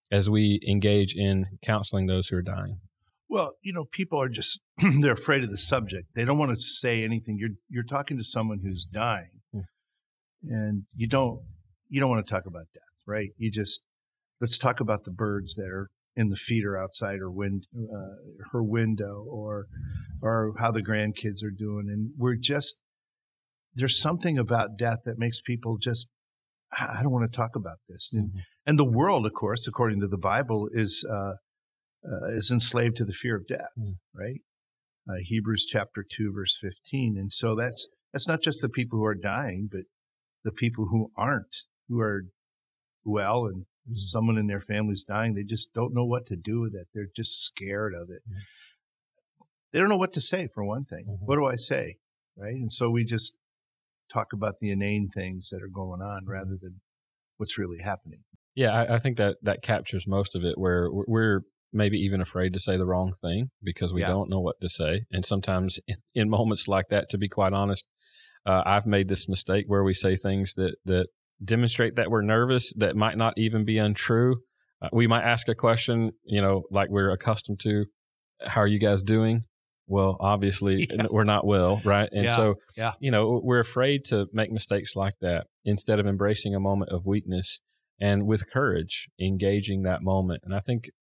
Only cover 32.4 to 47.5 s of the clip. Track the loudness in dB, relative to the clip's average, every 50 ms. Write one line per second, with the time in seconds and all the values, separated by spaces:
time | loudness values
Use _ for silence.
32.4 | 4 4 4 4 2 2 2 2 2 0 0 0 -4 -4 -4 -6 -4 -4 -4 -4
33.4 | -4 -6 -8 -8 -8 -10 -10 -10 -8 -8 -8 -10 _ _ -14 -12 -10 -10 -10 -12
34.4 | _ _ _ _ _ _ _ _ _ _ _ _ -12 -10 -10 -8 -6 -2 -2 -2
35.4 | 0 0 0 -2 -2 0 0 -2 -2 -2 -8 -14 -12 -12 -6 -4 -4 -4 -4 -4
36.4 | -2 -2 -2 -2 -4 -10 -10 _ _ -6 -4 -2 0 0 -2 -2 -2 -2 0 0
37.4 | 0 0 0 0 -2 -2 0 0 -2 -2 _ _ _ _ -2 -2 0 0 0 0
38.4 | 0 -2 -2 0 -4 -4 -2 -2 -4 -2 -2 0 0 0 0 -2 -4 -4 -4 -2
39.4 | -4 -4 -4 -6 -6 -6 -8 -10 -12 _ _ _ _ _ _ _ _ _ _ _
40.4 | -8 -8 -4 -2 -2 -2 0 -2 -2 0 0 0 0 -2 -4 -2 0 0 0 -2
41.4 | -4 -8 -14 -16 -16 _ _ _ _ -4 -2 0 0 0 -2 -4 -6 -10 _ _
42.4 | _ _ _ _ _ _ _ _ _ _ _ _ -6 -2 -2 0 0 2 0 0
43.4 | 0 -2 -6 -8 -12 _ _ _ -12 -8 -4 -2 0 0 0 2 2 2 2 2
44.4 | 0 0 -2 -4 -4 -4 -2 -2 0 -2 -2 -4 -4 -4 -2 -2 0 0 -2 -4
45.4 | -4 -4 -2 -2 -2 -2 -2 -4 -4 -2 0 -2 0 0 -2 -4 -4 -6 -8 -8
46.4 | -4 -4 -2 -2 -2 -4 -6 -10 -14 _ -10 -10 -10 -10 -8 -4 -4 0 2 2
47.4 | 0 0